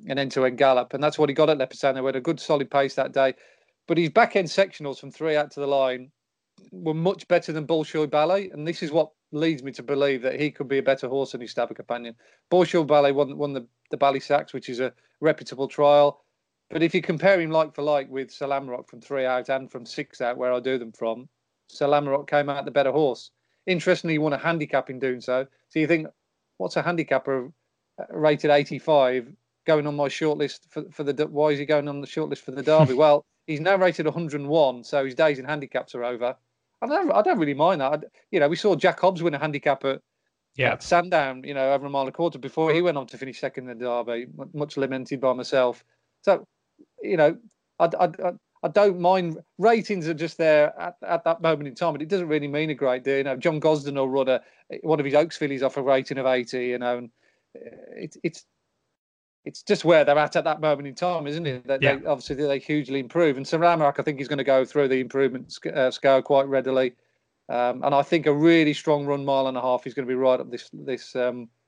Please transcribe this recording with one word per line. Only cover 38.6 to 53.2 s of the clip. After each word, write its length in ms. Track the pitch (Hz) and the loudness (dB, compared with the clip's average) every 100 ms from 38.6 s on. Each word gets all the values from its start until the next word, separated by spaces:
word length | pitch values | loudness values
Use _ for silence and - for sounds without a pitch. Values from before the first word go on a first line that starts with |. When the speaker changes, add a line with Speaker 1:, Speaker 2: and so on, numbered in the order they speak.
| 208 | 0
Speaker 1:
Jack 280 | 165 180 - | 2 2 4
Hobbs 200 | 180 180 | 2 2
win 120 | 165 | -2
a 60 | 147 | -2
handicap 440 | 156 143 151 135 | -4 -2 0 0
at, 160 | 139 135 _ _ _ _ _ - | 0 -4 _ _ _ _ _ -2
Speaker 2:
Yeah. 180 | 127 | 0
Speaker 1:
at 100 | 117 | 0
Sandown, 600 | - 175 175 170 135 127 | 2 2 2 0 0 -4
you 100 | 135 | -8
know, 200 | 139 135 | -2 0
over 120 | 139 143 | 0 0
a 40 | |
mile 120 | 139 | -4
and 80 | 131 | -4
a 40 | |
quarter 260 | 127 170 143 | -2 -4 -4
before 340 | 131 - 160 | -10 -2 2
he 80 | 156 | 2
went 160 | 175 147 | 2 -2
on 80 | 123 | -6
to 100 | 117 | -12
finish 220 | 131 120 | -14 -8
second 300 | 139 135 127 | -8 -8 -14
in 80 | 117 | -8
the 80 | 123 | -4
Derby, 420 | 120 113 117 127 151 | -4 -4 -6 -8 -14
m-, 100 | 139 | -14
much 220 | 147 147 - | -8 -8 -4
lamented 460 | 135 131 123 135 | -4 -4 -8 -4
by 120 | 131 | -2
myself. 500 | 127 120 135 123 120 _ _ _ _ | -2 -2 0 0 -2 _ _ _ _
So, 240 | - 180 - _ _ _ _ - | 0 0 0 _ _ _ _ -12
you 160 | 294 180 | -4 2
know, 200 | 151 180 _ _ _ - | 2 2 _ _ _ -2
I, 60 | 170 - | 0 2
I, 60 | 175 | -2
I, 260 | 160 180 175 _ _ | 0 -6 -6 _ _
I 40 | 160 | -2
don't 300 | 180 202 180 | 4 4 4
mind. 380 | 175 190 175 160 - - | 2 2 0 -6 -14 0
Ratings 480 | 202 233 - 202 160 | 2 2 0 -4 -4
are 80 | 156 | -4
just 240 | 165 - | -6 0
there 340 | 160 151 151 - | 4 6 4 0
at, 180 | 175 - | -10 -10
at 200 | - 170 165 | -4 -2 0
that 160 | 165 | 0
moment 260 | 165 151 147 | 0 0 -4
in 80 | 117 | -4
time, 180 | 170 | -4
but 80 | 147 | -4
it 80 | 156 | -4
doesn't 180 | 190 170 | -4 -2
really 200 | 151 143 | -2 -2
mean 240 | 143 156 | -4 -4
a 40 | 135 | -2
great 280 | 135 127 | -2 -2
deal. 140 | 131 | -2
You 60 | 139 | -2